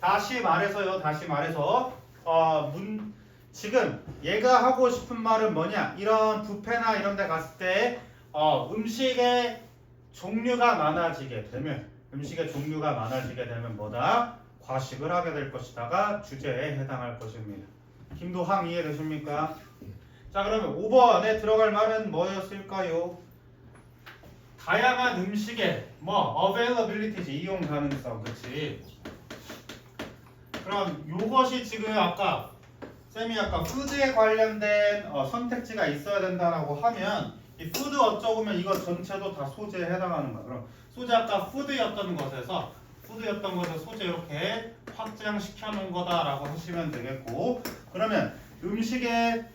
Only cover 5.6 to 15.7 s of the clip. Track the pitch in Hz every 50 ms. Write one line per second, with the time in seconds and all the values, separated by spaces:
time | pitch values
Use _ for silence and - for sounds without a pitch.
5.6 | 160 190 202 202 - - - 170 202 214 220 220 220 214 214 208 214 - 208 -
6.6 | - 226 233 233 233 - 220 196 196 202 196 202 196 170 165 160 147 - - -
7.6 | 185 185 185 202 240 240 240 - - - - - - - - 151 156 156 147 127
8.6 | 113 - 185 220 214 233 214 - 262 262 247 240 247 247 247 247 240 240 226 -
9.6 | - - - - - - - - - - - - - 185 208 220 226 247 247 240
10.6 | 240 240 214 - - - 180 175 170 160 - - 135 131 120 110 110 - - 127
11.6 | 147 156 135 113 - - - - - - - 139 139 139 - 165 160 143 135 139
12.6 | 143 151 156 156 147 151 139 120 113 117 127 131 123 113 107 127 123 110 117 117
13.6 | 117 117 110 101 104 107 107 120 131 - 131 147 240 233 - - - - - -
14.6 | - - 131 131 135 - 135 135 147 160 175 175 170 170 147 143 135 - - 127
15.6 | - -